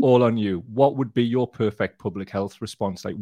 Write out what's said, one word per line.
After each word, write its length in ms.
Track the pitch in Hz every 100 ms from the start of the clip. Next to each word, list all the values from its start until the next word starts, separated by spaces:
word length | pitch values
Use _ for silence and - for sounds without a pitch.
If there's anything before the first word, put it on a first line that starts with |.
all 220 | 131 123
on 120 | 117 113
you. 260 | 101 87 -
What 240 | 110 139 127
would 160 | 123
be 100 | 120
your 240 | 117 123 120
perfect 520 | - 107 - 95 -
public 300 | 104 95 95
health 300 | 95 101 -
response? 460 | 107 - 101 90 98
Like, 100 | 95